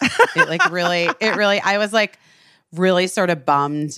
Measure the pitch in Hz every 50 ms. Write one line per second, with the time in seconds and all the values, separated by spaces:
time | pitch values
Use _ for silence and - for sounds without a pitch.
0 | - - - - 494 - - - 523 - 160 370 359 - 170 180 170 175 175 175
1 | 170 - - - 220 220 - 202 208 202 202 202 - 190 202 208 214 202 226 220
2 | 208 - - _ _ _ _ _ _ _ _ _ _ _ 160 170 185 185 180 180
3 | 185 180 - 214 185 175 170 147 131 151 143 143 143 143 147 151 151 147 -